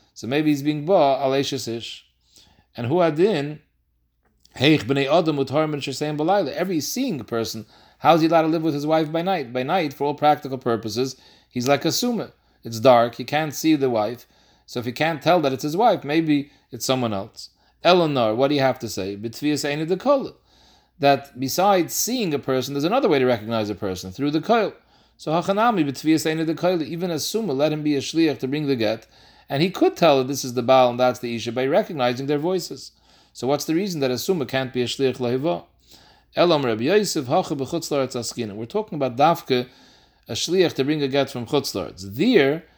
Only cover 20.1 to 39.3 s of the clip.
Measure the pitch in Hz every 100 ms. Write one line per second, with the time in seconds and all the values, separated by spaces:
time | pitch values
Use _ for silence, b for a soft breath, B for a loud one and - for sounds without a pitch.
20.1 | 285 208 - _ b b b b b 143
21.1 | 139 139 - 131 - 190 190 151 - -
22.1 | 254 202 143 123 131 127 143 151 240 277
23.1 | 147 127 120 104 117 104 101 101 92 92
24.1 | 92 143 151 151 233 185 - b b b
25.1 | b - 160 180 196 233 208 147 127 151
26.1 | 160 160 160 160 156 175 185 135 165 180
27.1 | 160 - 214 220 135 151 151 151 143 127
28.1 | 156 165 139 131 143 147 131 107 113 -
29.1 | b b b b 139 180 185 359 359 170
30.1 | 139 127 139 131 123 120 131 127 123 127
31.1 | 120 120 117 110 117 131 170 196 160 123
32.1 | 123 139 147 156 185 - 139 - _ b
33.1 | b b - 120 143 139 160 202 170 135
34.1 | 123 - 185 127 135 131 127 120 - 135
35.1 | 123 120 127 151 175 - _ b b b
36.1 | b b - 170 156 131 107 123 208 202
37.1 | 165 127 160 185 151 127 170 - 147 131
38.1 | 123 113 - 113 101 120 208 214 160 135
39.1 | 120 151